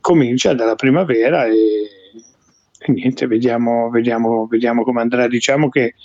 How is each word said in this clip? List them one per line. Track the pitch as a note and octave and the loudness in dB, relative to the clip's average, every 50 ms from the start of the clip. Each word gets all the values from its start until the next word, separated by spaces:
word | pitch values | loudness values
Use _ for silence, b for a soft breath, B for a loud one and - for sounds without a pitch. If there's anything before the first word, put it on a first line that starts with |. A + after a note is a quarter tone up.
comincia | - - F3 D#3+ C3 A#2 A#2+ B2+ - F#2+ - | 0 2 2 4 4 2 0 0 0 0 0
dalla | B2 A2+ A2+ A2 | 2 0 0 0
primavera | - - C3 C3+ F3 F#3+ D#3+ B2 A2+ A2+ C3 E3+ E3 B2+ | 0 2 2 2 2 2 0 0 2 2 2 2 0 0
e, | A2+ A2 A2 A2 A2 G#2+ G#2+ G#2+ G#2 - - - - _ A2+ - _ _ _ _ _ _ _ _ _ _ _ | 2 2 2 2 2 2 -2 -4 -6 -10 -18 -20 -20 _ -20 -20 _ _ _ _ _ _ _ _ _ _ _
e | - - C3 | -4 -4 -2
niente, | C3 B2+ B2+ C3 - C#3 | -2 -2 -4 -4 -2 -4
vediamo, | B2+ A2+ A2+ A#2+ B2 A#2 A#2 A#2+ A#2 A#2 A#2 A#2 A#2 | -2 -2 0 0 0 0 0 -2 0 0 -2 -2 0
vediamo, | A#2+ A#2 A#2 A#2+ A#2 A#2 A#2 A2+ A#2 A2+ A2 | -2 0 0 0 -2 0 0 0 0 -2 -2
vediamo | A2+ A#2 A2+ A#2+ A#2+ A#2 A#2+ A2+ | -2 -2 -2 0 0 0 0 -2
come | B2+ B2 A#2+ | -2 -2 -2
andrà. | A#2 A#2+ B2 B2 B2 | -2 -2 0 0 0
Diciamo | A#2+ B2 A#2+ - - C3+ D3 D#3 C3 | 0 -2 -2 -2 0 0 0 0 0
che, | - C#3+ B2 A#2 - B B | 0 -2 -2 -2 -4 B B